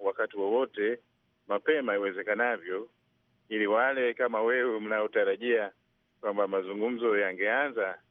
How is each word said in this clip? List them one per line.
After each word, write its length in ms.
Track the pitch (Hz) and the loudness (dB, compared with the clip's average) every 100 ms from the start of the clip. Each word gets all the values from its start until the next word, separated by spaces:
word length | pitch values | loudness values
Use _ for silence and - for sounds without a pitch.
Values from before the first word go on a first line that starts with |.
wakati 360 | 101 98 110 104 | -4 -2 -4 -2
wowote 640 | 98 117 131 - 104 120 _ _ _ _ - | 0 2 0 0 -2 -2 _ _ _ _ -4
mapema 460 | 101 - 156 123 | -2 2 0 2
iwezekanavyo, 920 | 101 98 92 98 107 123 107 85 92 117 _ _ _ _ _ _ | 0 0 -4 -2 0 0 -2 -4 -6 -8 _ _ _ _ _ _
ili 180 | 107 104 | -2 2
wale 480 | 107 131 135 123 | 2 2 2 0
kama 280 | 113 123 110 | 0 -2 0
wewe 380 | 113 127 123 110 | 2 2 0 -2
mnaotarajia 920 | 107 107 107 110 98 98 120 117 101 - _ _ _ _ | -2 -2 0 2 2 0 0 0 0 -8 _ _ _ _
kwamba 280 | 104 101 98 | -4 0 0
mazungumzo 680 | 98 92 101 113 120 117 104 | 0 -2 -2 -2 0 2 2
yangeanza 800 | 98 92 101 123 143 113 98 87 _ | 2 0 0 0 0 -2 -4 -6 _